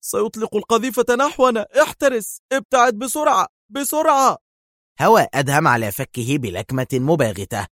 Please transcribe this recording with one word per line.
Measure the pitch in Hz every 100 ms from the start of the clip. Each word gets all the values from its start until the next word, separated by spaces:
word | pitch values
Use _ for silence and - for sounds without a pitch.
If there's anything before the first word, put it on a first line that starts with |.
سيطلق | - 196 214 214 220 214
القذيفة | - 226 233 240 233 240
نحونا، | 277 - 254 226 240 247
احترس، | 302 - 285 254 208 - _
ابتعد | 269 - 262 247
بسرعة، | 214 254 302 302 269 - _ _
بسرعة. | 220 285 302 320 285 269 175 _ _ _ _ _ _
هوى | 156 220 151
أدهم | - 139 143 156
على | 120 110
فكه | 98 131 - 120 143
بلكمة | 120 87 104 131 127
مباغتة | 131 131 165 123 98 98 110 101